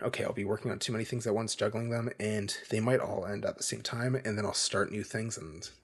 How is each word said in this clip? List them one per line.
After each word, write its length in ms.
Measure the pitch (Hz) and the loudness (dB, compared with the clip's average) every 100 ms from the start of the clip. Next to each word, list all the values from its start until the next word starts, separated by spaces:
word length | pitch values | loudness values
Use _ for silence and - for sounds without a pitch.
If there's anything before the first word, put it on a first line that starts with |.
okay, 220 | 120 - | -4 0
I'll 100 | - | -2
be 100 | 117 101 | 0 0
working 260 | 107 120 | 0 0
on 80 | 101 | -2
too 120 | - | -2
many 120 | 113 104 | -2 -2
things 220 | 123 113 | -2 2
at 80 | 107 | 2
once, 180 | 110 | 2
juggling 380 | - 107 110 117 | 2 2 2 0
them, 180 | 117 117 - | 0 -2 0
and 380 | 107 107 101 - - | 0 0 0 -4 0
they 80 | 110 | 2
might 200 | 113 127 | 6 4
all 280 | - 104 90 | 4 -2 -2
end 180 | 101 98 | 0 -2
at 120 | - | -2
the 60 | |
same 200 | - - | -4 -2
time, 320 | - 117 123 127 | -4 0 2 2
and 200 | 110 104 | 0 0
then 40 | 101 | 0
I'll 80 | - | 2
start 360 | - 98 101 | 2 2 2
new 120 | 104 | 0
things, 340 | - 110 113 - | -2 -2 -2 -4
and 320 | 78 78 - - | -8 -10 -12 -16